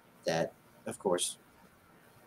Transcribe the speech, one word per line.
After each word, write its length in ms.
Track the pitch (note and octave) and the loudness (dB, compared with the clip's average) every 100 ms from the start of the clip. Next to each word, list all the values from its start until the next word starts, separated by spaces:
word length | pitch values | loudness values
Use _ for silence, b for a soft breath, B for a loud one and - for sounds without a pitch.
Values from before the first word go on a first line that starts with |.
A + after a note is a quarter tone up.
| - - - | -20 -8 -2
that, 280 | E2 - - - - - | 0 0 -4 -20 -12 -10
of 120 | A2 | -4
course, 380 | G2+ F2+ - - - - - - - - - - | 0 2 0 -6 -16 -20 -20 -20 -20 -20 -20 -20